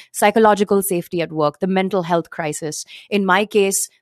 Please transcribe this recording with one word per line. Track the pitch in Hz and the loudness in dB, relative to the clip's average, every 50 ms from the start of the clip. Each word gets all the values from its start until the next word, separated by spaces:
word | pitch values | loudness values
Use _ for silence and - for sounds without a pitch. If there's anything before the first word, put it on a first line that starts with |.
| - _ | -18 _
psychological | - - 214 208 214 233 220 214 208 196 208 - 202 196 | -2 0 0 2 4 4 4 4 4 4 2 2 0 0
safety | 190 - 180 175 170 - 185 170 | 0 -2 -4 -4 -4 -4 -6 -6
at | 160 165 | -6 -4
work, | 160 156 147 147 - _ | -2 -2 -2 -2 -2 _
the | 196 | -4
mental | 185 190 190 196 185 202 185 | -2 0 0 -2 -2 -2 -4
health | 165 165 175 165 160 - | -2 0 -2 -2 -2 -4
crisis. | - - 165 151 151 - 165 151 - - - - - - - - | -8 -8 -8 -8 -8 -8 -8 -10 -10 -10 -14 -16 -20 -20 -8 -4
In | 208 202 196 | -2 0 2
my | 185 180 202 220 | 2 2 2 0
case, | - - 208 196 196 196 - - - _ _ | 2 2 2 2 2 0 -4 -6 -8 _ _